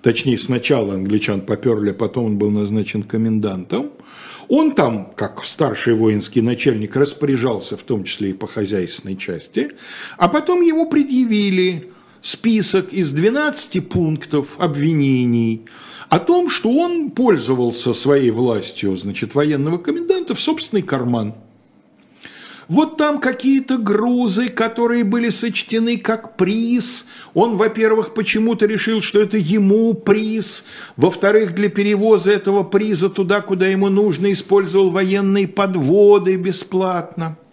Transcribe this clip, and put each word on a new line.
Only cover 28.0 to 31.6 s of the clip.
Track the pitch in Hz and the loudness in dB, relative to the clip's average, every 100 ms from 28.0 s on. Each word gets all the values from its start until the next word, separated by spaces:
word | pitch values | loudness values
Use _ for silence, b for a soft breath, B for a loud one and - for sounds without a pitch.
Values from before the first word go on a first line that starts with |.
| 220 | 0
почему-то | - 214 214 220 233 214 | -4 -2 0 0 2 0
решил, | 220 - 220 | 0 0 -2
что | - 208 | 0 0
это | 208 214 | 2 0
ему | 156 214 196 214 226 | 0 2 4 4 2
приз. | 214 - 214 220 220 - - B B B - | 0 0 0 0 -2 -4 -4 B B B 2
Во-вторых, | 160 185 196 214 208 | 2 4 4 4 2
для | 170 | 0